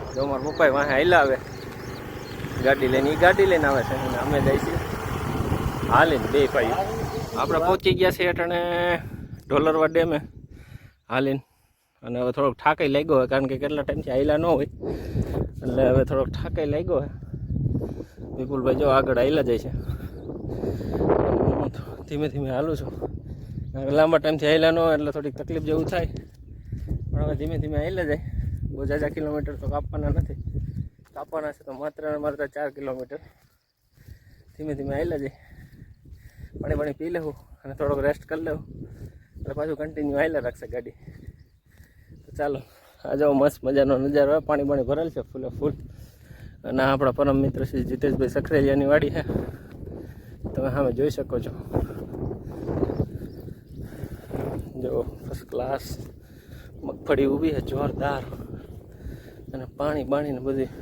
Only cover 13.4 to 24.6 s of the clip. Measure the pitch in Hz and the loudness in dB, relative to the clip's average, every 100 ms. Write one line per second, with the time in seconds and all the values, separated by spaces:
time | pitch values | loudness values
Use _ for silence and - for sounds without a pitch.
13.4 | 135 131 143 151 139 143 - 127 147 151 | 2 0 -2 -2 -2 -2 0 2 4 4
14.4 | 170 139 147 - - - - - - - | 4 2 2 -4 -6 -6 -4 -2 -2 -2
15.4 | - - 131 123 127 131 131 135 131 - | -4 -4 -2 4 6 6 4 2 0 -2
16.4 | 170 - 147 147 185 151 139 - - - | -4 -2 0 0 0 0 -2 -8 -10 -8
17.4 | - - - - - - - - - - | -4 -2 0 -2 -4 -8 -12 -14 -12 -8
18.4 | 131 139 131 131 143 135 131 123 131 156 | -4 0 2 4 4 4 4 4 4 4
19.4 | 123 117 131 - - - - - - - | 2 0 -2 -6 -6 -6 -8 -12 -10 -10
20.4 | - - - - - - - - - - | -8 -6 -4 -4 -4 0 2 4 4 4
21.4 | - - 131 - - - - 147 151 143 | 2 2 0 -4 -10 -12 -6 -2 -2 -2
22.4 | 135 127 160 147 - - - - - - | -2 0 0 -2 -4 -6 -8 -8 -10 -12
23.4 | - - - 131 135 147 156 160 151 156 | -10 -10 -8 -6 0 4 6 6 4 2
24.4 | 147 156 | 4 6